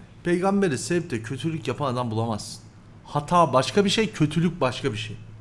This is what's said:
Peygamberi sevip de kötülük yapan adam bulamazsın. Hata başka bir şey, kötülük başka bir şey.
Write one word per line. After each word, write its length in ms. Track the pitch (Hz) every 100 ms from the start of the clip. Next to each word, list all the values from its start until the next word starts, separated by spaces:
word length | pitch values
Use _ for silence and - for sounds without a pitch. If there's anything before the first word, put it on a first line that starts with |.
| - -
Peygamberi 540 | 175 175 190 196 190 123
sevip 320 | - 175 160
de 120 | 117
kötülük 460 | 110 135 160 156 -
yapan 240 | 123 143
adam 180 | 123 120
bulamazsın. 520 | 110 113 107 - - - - - -
Hata 480 | - 147 147 175 160
başka 320 | 143 135 208
bir 60 | 196
şey, 200 | 233 220
kötülük 500 | - 151 165 175 -
başka 320 | 127 - 139
bir 60 | 107
şey. 180 | 110 - - -